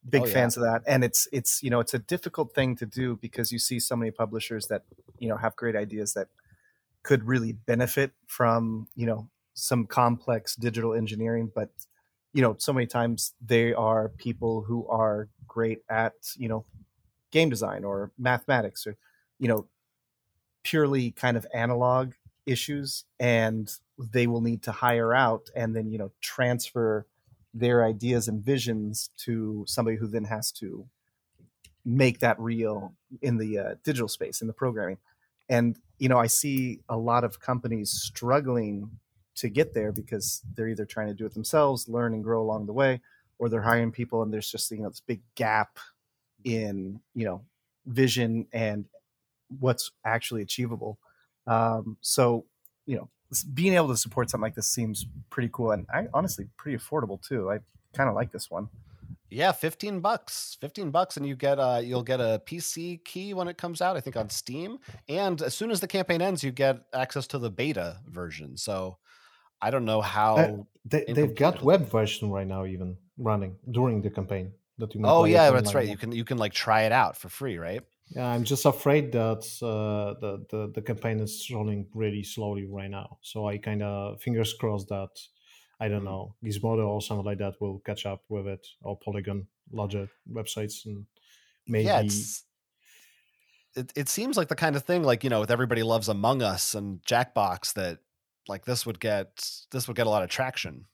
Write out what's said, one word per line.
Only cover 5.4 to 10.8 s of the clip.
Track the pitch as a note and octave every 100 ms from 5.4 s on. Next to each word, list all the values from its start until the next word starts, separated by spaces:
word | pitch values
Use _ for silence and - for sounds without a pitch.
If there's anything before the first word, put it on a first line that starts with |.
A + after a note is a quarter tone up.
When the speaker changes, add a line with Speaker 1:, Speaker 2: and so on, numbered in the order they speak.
| A2
Speaker 1:
great | - A#2+ G#2+
ideas | G#2 G#2+ G2+
that | G#2 F#2+ _ _ _ _ _ _ _
could | - C3+
really | A2 B2+ A2+
benefit | A2 - A#2 B2 - C#3 _ -
from, | - A#2+ A#2 A2+ A2 A2+
you | - A#2
know, | A2 A2 _ _
some | - - B2 A2
complex | - A#2+ A#2 - A2+ -
digital | - A#2+ A2+